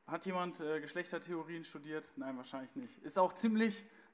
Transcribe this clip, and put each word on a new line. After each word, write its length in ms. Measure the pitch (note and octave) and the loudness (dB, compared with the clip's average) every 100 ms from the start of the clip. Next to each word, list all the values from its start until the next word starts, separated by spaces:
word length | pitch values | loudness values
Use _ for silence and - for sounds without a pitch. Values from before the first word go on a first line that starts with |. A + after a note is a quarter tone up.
| - | -6
hat 180 | E3 F#3 | -4 -2
jemand, 340 | F#3 F3+ D#3+ | 0 -2 -2
äh, 200 | D#3 D#3 | -2 0
Geschlechtertheorien 840 | D3+ F3 F3 E3+ E3+ E3+ D#3 E3+ | 0 -4 -2 -4 -4 -4 -4 -6
studiert? 480 | D#3 D3+ D3 D#3 D3 - | -8 -10 -6 -6 -6 -8
Nein, 220 | C3+ B2+ | -6 -6
wahrscheinlich 380 | B2 C3+ C3 C#3+ | -6 -8 -8 -8
nicht. 220 | B2 - | -10 -10
Ist 180 | D3+ - | -2 6
auch 160 | F#3 | 6
ziemlich, 520 | - A3+ A3 A3 G#3 - - - | 6 4 6 6 4 -6 -18 -20